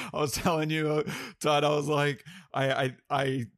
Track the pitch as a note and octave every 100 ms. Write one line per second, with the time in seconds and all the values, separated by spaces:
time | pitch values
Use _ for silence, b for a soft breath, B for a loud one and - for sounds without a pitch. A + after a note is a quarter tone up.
0 | B - D3+ - F#3+ D#3+ D#3 D#3 D3+ D3+
1 | D3+ B B B E3 D3 D3 D3 C#3+ D3
2 | C#3+ C#3 - F#3 B - C3+ C3 C3+ B2+
3 | - C#3+ C#3 C3 A#2